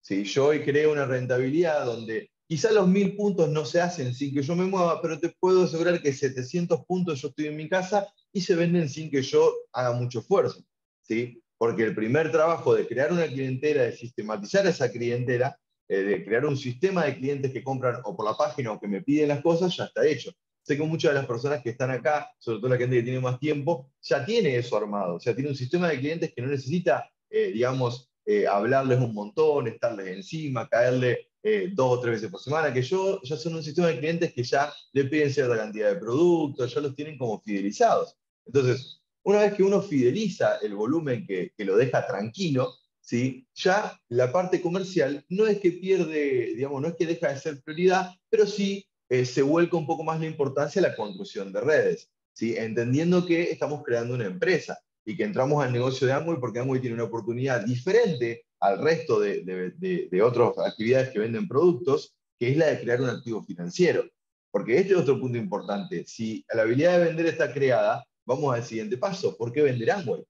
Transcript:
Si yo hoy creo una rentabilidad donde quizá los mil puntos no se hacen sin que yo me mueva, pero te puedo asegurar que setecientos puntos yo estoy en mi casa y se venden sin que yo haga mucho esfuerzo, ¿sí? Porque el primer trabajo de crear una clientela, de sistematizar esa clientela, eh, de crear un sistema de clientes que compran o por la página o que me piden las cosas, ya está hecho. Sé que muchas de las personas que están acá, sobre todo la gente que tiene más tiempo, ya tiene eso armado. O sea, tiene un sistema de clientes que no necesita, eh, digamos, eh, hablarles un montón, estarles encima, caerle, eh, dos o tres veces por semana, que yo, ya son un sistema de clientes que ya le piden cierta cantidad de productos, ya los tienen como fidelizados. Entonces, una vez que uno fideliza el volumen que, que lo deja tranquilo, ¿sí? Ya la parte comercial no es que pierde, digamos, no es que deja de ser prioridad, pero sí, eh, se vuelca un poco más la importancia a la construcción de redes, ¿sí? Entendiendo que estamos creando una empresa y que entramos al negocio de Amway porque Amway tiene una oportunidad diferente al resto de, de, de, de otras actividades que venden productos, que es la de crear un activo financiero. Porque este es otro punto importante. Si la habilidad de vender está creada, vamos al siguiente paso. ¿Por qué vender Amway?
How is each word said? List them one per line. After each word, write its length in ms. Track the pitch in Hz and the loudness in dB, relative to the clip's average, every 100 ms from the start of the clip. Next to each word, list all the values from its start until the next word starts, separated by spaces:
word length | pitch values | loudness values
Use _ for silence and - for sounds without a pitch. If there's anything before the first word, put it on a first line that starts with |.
Si 240 | - 98 | -4 -4
yo 220 | 104 - 139 | -2 2 2
hoy 140 | 151 | 2
creo 320 | 147 143 151 | 2 2 2
una 120 | 151 | 2
rentabilidad 800 | 135 127 123 127 131 151 175 147 | 0 -2 0 0 0 2 2 2
donde 460 | 131 113 110 110 - _ _ | -2 -4 -6 -8 -8 _ _
quizá 240 | 160 226 | -2 4
los 160 | 214 185 | 4 6
mil 260 | 190 190 | 4 2
puntos 340 | - 208 180 156 | 0 -2 2 2
no 160 | 151 | 0
se 160 | 147 175 | 0 0
hacen 320 | 175 175 127 | 0 -2 -6
sin 220 | 123 143 | -4 -4
que 80 | 139 | -2
yo 140 | 139 170 | -2 0
me 80 | |
mueva, 360 | 185 190 175 160 | 0 2 2 0
pero 200 | 165 160 | -2 -4
te 80 | 170 - | -6 0
puedo 260 | 185 185 | 4 4
asegurar 380 | 170 160 170 170 | 4 2 0 2
que 100 | 147 | 0
setecientos 720 | 131 135 127 123 175 175 165 | 0 -2 -2 -6 -4 0 -2
puntos 360 | - 180 175 139 | 0 -2 -2 -4
yo 80 | 147 | -6
estoy 180 | 139 151 | -6 -6
en 100 | 151 | -6
mi 120 | 156 | -2
casa 440 | 185 185 208 202 _ _ | -2 0 -2 -2 _ _
y 80 | 208 | -6
se 160 | 180 175 | 0 2
venden 320 | 170 175 156 | 4 2 0
sin 200 | 127 160 | -4 -2
que 140 | 139 | -2
yo 320 | 131 151 160 - - | 2 4 4 2 -8
haga 200 | 120 123 | -4 -2
mucho 260 | 120 123 117 | 0 -2 -6
esfuerzo, 460 | - 190 - - _ _ _ _ | 0 2 2 -2 _ _ _ _
¿sí? 380 | _ 113 120 120 _ _ | _ -4 -4 -10 _ _
Porque 260 | 117 98 | 0 2
el 100 | 110 | 0
primer 380 | 90 110 143 160 | 0 0 2 2
trabajo 420 | 160 160 165 131 | 2 2 2 2
de 140 | 113 101 | 2 2
crear 240 | 113 147 | 0 0
una 140 | 175 156 | 2 0
clientela, 560 | 131 131 131 151 147 | -2 -4 -2 0 2
de 100 | 120 | 0
sistematizar 760 | - 120 - 107 107 101 190 196 | -2 -12 -10 -6 -6 0 2 2
esa 240 | - 123 | 0 -2
clientela, 680 | - 120 120 127 123 131 - _ _ _ | -2 -2 -2 0 0 0 -4 _ _ _
eh, 140 | 98 | -2
de 220 | 98 95 | 0 -2
crear 200 | 87 113 | 0 0
un 120 | 147 135 | 0 -2
sistema 480 | 127 120 190 185 | -4 -2 0 2
de 120 | 151 127 | 0 -2
clientes 340 | 131 143 131 | -4 -2 -4
que 100 | - | -6
compran 380 | 135 135 123 120 | -6 -2 -2 -4
o 120 | - 92 | -8 -4
por 80 | |
la 120 | 107 110 | -4 0
página 360 | 151 - 117 | -2 -2 -6
o 80 | 107 | -6
que 80 | 104 | -4
me 140 | 95 | -6
piden 260 | 90 147 147 | 0 2 2
las 140 | 139 | 2
cosas, 340 | 170 165 185 175 | 2 2 2 -2
ya 80 | |
está 200 | 104 - | -6 2
hecho. 280 | 139 135 98 - _ _ | 2 2 -6 -18 _ _
Sé 140 | - 143 | -4 -2
que 60 | |
muchas 300 | 156 160 156 | 0 0 2
de 60 | 139 | 2
las 60 | 123 | -2
personas 360 | 117 139 147 | -4 -2 -2
que 80 | 117 | -4
están 200 | 110 127 | -4 -4
acá, 420 | 127 143 151 - _ | -2 0 -2 -4 _
sobre 200 | - 110 | -6 -4
todo 120 | 123 | 0
la 80 | 123 | 0
gente 180 | 123 127 | 2 2
que 60 | |
tiene 180 | 117 127 | 2 -2
más 180 | 127 123 | -2 -2
tiempo, 540 | 147 147 139 170 - _ | -2 -2 -2 -4 -6 _
ya 220 | - 143 | -2 -2
tiene 320 | 131 233 180 123 | 2 2 2 0
eso 200 | 120 110 | 0 -2
armado. 400 | 104 101 92 87 | -2 -2 -2 -2
O 40 | |
sea, 140 | 123 | -2
tiene 160 | 110 143 | -2 -2
un 60 | 135 | -4
sistema 320 | 127 175 175 | -2 0 0
de 100 | 139 | 0
clientes 340 | 139 165 160 | -2 -4 -6
que 80 | - | -6
no 60 | 123 | -4
necesita, 640 | 143 127 175 175 131 - _ _ | -4 -2 -2 2 0 -2 _ _
eh, 240 | 110 104 | -2 -2
digamos, 580 | 104 120 131 123 120 _ _ - | 0 0 0 -2 -4 _ _ 0
eh, 200 | 104 98 | 2 4
hablarles 520 | 101 113 135 135 123 | 2 4 2 4 2
un 160 | 123 | 2
montón, 540 | 107 104 - 156 143 127 | -2 -8 0 2 2 -2
estarles 400 | 110 120 110 95 | -4 -4 -4 -8
encima, 600 | 95 - 160 151 127 107 | -10 -10 -8 -6 -6 -2
caerle, 600 | 113 123 127 127 113 - _ | 2 4 4 2 0 -6 _
eh, 280 | 107 107 92 | 0 0 0
dos 260 | 101 131 123 | 0 2 2
o 20 | |
tres 160 | 120 113 | 0 -2
veces 140 | 104 | -4
por 100 | 95 | -10
semana, 320 | - 151 151 | -4 -2 0
que 100 | 127 | 0
yo, 380 | 127 185 190 - | 0 0 0 -2
ya 140 | 131 147 | -6 -6
son 180 | 165 | -6
un 80 | 160 | -6
sistema 260 | 156 160 170 | -4 2 2
de 100 | 135 | 2
clientes 340 | 147 170 170 | -2 -2 -2
que 120 | - | -2
ya 280 | 123 143 147 - _ | -2 0 0 -4 _
le 120 | 135 | -2
piden 280 | 135 151 147 | 0 2 0
cierta 240 | 131 127 113 | 2 0 0
cantidad 360 | 107 107 104 | -2 0 0
de 60 | 95 | 0
productos, 720 | 110 131 175 170 151 135 123 | -2 2 4 4 0 -2 -2
ya 80 | 143 | -2
los 140 | 143 | -4
tienen 220 | 127 151 147 | -6 -10 -6
como 240 | 123 104 | -4 -4
fidelizados. 760 | - 101 98 - 233 113 - _ _ _ | -4 -4 -2 2 4 4 0 _ _ _
Entonces, 580 | - 139 127 117 - - _ _ | -2 2 2 0 -4 -20 _ _
una 160 | - 202 | 2 4
vez 140 | 208 | 4
que 80 | 202 | 4
uno 180 | 190 196 | 4 4
fideliza 800 | - 143 120 170 214 - 110 104 | 2 2 2 2 -2 0 0 0
el 160 | 107 | -4
volumen 520 | 101 110 160 151 120 90 | -2 0 0 0 -4 -4
que, 260 | 95 87 _ | -4 -4 _
que 80 | |
lo 120 | 98 98 | 0 2
deja 300 | 131 - - | 4 0 -2
tranquilo, 680 | 98 110 113 185 135 - - _ _ | -4 -6 -4 -2 0 -2 -6 _ _
¿sí? 460 | - 120 131 - _ | -4 -2 -2 -4 _
Ya 440 | - 143 196 - - _ | -2 2 2 0 -10 _
la 220 | 120 127 | 0 2
parte 300 | 175 180 175 | 2 0 -2
comercial 640 | 170 185 180 175 135 147 _ | 0 -4 -4 0 0 -2 _
no 160 | 180 220 | 0 2
es 120 | 202 | 4
que 140 | 185 | 2
pierde, 800 | 165 185 190 160 156 143 127 113 | 0 0 0 2 0 0 0 -2
digamos, 280 | 113 139 139 | -4 -4 -2
no 60 | 156 | -4
es 80 | 165 | -2
que 100 | 165 | -2
deja 260 | 165 156 | 0 -2
de 80 | 135 | -4
ser 220 | 160 139 | -8 -10
prioridad, 480 | - 156 180 180 185 - _ | -12 0 4 4 0 -10 _
pero 180 | 220 202 | 2 2
sí, 400 | - 196 196 - _ _ | 2 -2 -2 -10 _ _
eh, 160 | 127 | 0
se 180 | 127 - | 0 2
vuelca 340 | 139 160 170 170 | 4 4 2 0
un 100 | 151 | -2
poco 180 | 156 | -4
más 160 | 160 160 | -2 -4
la 60 | 160 | -4
importancia 540 | 156 135 143 143 202 | -2 -2 0 -2 2
a 80 | 165 | 0
la 60 | |
construcción 580 | 117 107 98 98 107 98 | 0 -8 -8 -10 -10 -8
de 80 | 95 | -4
redes, 480 | 123 147 101 85 - _ _ | 2 2 2 -2 -8 _ _
¿sí? 200 | - 110 113 | -6 -4 -4
Entendiendo 720 | 113 113 120 131 170 180 175 | -4 -2 0 0 2 2 2
que 240 | 165 170 | 0 0
estamos 320 | 160 139 147 | -4 -4 -6
creando 320 | - 117 120 | -4 -4 -2
una 120 | 123 104 | -4 -6
empresa 520 | 90 165 170 - 80 _ _ | -2 0 0 -2 -14 _ _
y 120 | - 98 | -12 -4
que 80 | |
entramos 400 | 107 104 131 147 | -4 0 2 2
al 80 | 131 | 2
negocio 340 | 120 127 127 127 | 0 0 0 0
de 60 | |
Amway 260 | 139 160 160 | 0 0 -4
porque 220 | 120 110 | -4 -4
Amway 200 | 131 127 | -2 -2
tiene 140 | 127 | -2
una 100 | 117 | -4
oportunidad 600 | 113 113 107 117 135 123 | -4 -4 -6 -4 0 0
diferente 800 | 104 123 - 214 226 147 117 117 _ _ | 0 -2 2 2 2 0 -2 -4 _ _
al 220 | 98 98 | 0 2
resto 360 | 135 165 165 110 | 2 0 2 2
de, 240 | 104 92 | 2 -2
de, 280 | 90 92 90 | -6 -6 -6
de, 360 | 87 92 90 - | -6 -4 -2 0
de 120 | 90 | 2
otras 300 | 113 123 113 98 | 2 4 2 2
actividades 500 | 92 - 110 131 127 | -4 -2 2 2 2
que 100 | 104 | -2
venden 300 | 110 117 98 | -4 -4 -2
productos, 640 | 127 180 123 - 147 - _ _ _ | 4 4 4 0 -2 -2 _ _ _
que 120 | 120 | 0
es 60 | 143 | 2
la 80 | 156 | 2
de 140 | 131 | 0
crear 200 | 113 123 | 0 0
un 80 | 131 | 0
activo 340 | 104 113 110 | -4 -6 -8
financiero. 600 | - 87 87 87 175 101 - _ _ _ _ | -8 -10 -10 2 2 2 -2 _ _ _ _
Porque 240 | 101 101 120 | -6 2 2
este 160 | 190 | 4
es 60 | 180 | 2
otro 180 | 139 127 | 4 0
punto 200 | 127 120 | 0 -4
importante. 640 | 104 98 - 101 90 85 - | -4 -6 -4 -6 -4 -8 -10
Si 380 | - 110 107 - | -8 -8 -8 -6
la 80 | 113 | 0
habilidad 360 | 110 127 165 180 | 2 4 4 4
de 80 | 170 | 2
vender 200 | 160 165 | 2 -2
está 260 | 160 147 | 0 -2
creada, 540 | 135 135 117 104 127 - _ - | 2 2 4 2 0 -6 _ -4
vamos 280 | 131 147 | -2 0
al 80 | 117 | -2
siguiente 360 | 120 113 107 123 | -4 -8 -6 -4
paso. 380 | 196 180 104 - | -4 -2 -4 -2
¿Por 140 | 120 | -4
qué 120 | 131 | 2
vender 280 | 147 123 113 | 2 2 0
Amway? 320 | 196 139 87 - | 0 -2 -6 -8